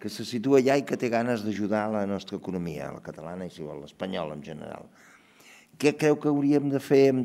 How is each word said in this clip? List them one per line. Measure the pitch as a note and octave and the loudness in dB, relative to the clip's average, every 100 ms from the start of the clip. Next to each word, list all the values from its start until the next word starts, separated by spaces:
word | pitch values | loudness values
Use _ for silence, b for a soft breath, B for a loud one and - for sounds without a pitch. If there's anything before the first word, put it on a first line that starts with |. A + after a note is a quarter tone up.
que | G#2+ | -12
se | - G#2+ | -10 -8
situa | A#2+ C3 C#3 | -4 4 6
allà | B2+ C#3+ | 6 2
i | C#3 | 0
que | - | -4
té | B2 | 0
ganes | A#2 B2 A2+ G#2+ | 0 0 -2 -2
d'ajudar | G2+ G2+ G#2+ G#2+ | -4 -2 0 0
la | G#2+ G2 | -2 -2
nostra | G2 - G2 | -4 -6 -10
economia, | F#2+ F#2 E2+ D2 C#2 | -6 -6 -6 -8 -10
la | C#2 D#2+ | -12 -14
catalana | - D#2+ F#2 F2+ | -14 -12 -10 -12
i, | |
si | F2 | -12
vol, | D2+ D2 | -12 -12
l'espanyola | D2+ - F#2+ F#2 D#2 | -16 -12 -8 -6 -8
en | D2+ | -10
general. | D2+ D2+ D#2 - - B B B B B B B B - | -12 -14 -14 -16 -18 B B B B B B B B 0
Què | D3 D3 | 0 4
creu | D3+ D3 | 2 4
que | D3 | 2
hauríem | C#3+ C#3+ D3 C#3+ | 2 4 4 2
de | C#3 | -2
fer | - C3+ C3+ | 4 6 6
en | B2+ | 4